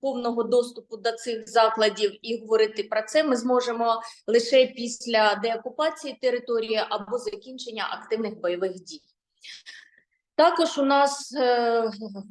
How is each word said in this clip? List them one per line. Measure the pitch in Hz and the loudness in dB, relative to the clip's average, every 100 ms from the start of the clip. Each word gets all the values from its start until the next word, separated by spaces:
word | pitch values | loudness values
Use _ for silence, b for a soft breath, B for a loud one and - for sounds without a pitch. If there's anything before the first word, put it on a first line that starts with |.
повного | 269 247 240 233 | -6 -4 -2 -2
доступу | 208 247 240 - - 220 | 2 2 2 -4 -16 -6
до | 226 | -4
цих | 226 247 220 220 | -4 -6 -8 0
закладів, | 233 220 220 214 202 208 - | 4 4 4 0 2 -2 -2
і | 233 233 | -8 -6
говорити | 220 220 214 214 | 2 2 2 0
про | 208 214 | -4 -4
це | 220 302 | 0 2
ми | 311 247 | 2 2
зможемо | 240 247 240 226 233 226 B B - | 2 2 0 0 0 0 B B 0
лише | 233 233 262 302 | 2 6 4 4
після | - 240 - 240 226 214 | 0 -8 -8 0 4 4
деокупації | 202 226 226 247 240 311 311 294 226 | 2 -2 -4 -6 -2 -2 -4 -10 -4
території | 254 247 247 233 220 220 - | -2 -2 -2 -2 0 -2 -2
або | 208 202 240 | -4 -4 -6
закінчення | 214 - 262 262 247 220 190 | -6 -10 -12 -16 -10 -8 -6
активних | - - 220 214 - | -8 -4 -4 -4 -4
бойових | 175 175 190 | -4 -2 -4
дій. | 185 - 156 _ _ _ _ B B B B B B B _ _ - | -6 -16 -20 _ _ _ _ B B B B B B B _ _ 4
Також | 330 349 330 285 | 4 4 0 0
у | |
нас, | 269 285 285 277 - 269 | 2 4 2 0 -8 -2
е, | 247 240 233 233 226 202 220 196 - | 2 2 2 0 0 -4 -12 -12 -16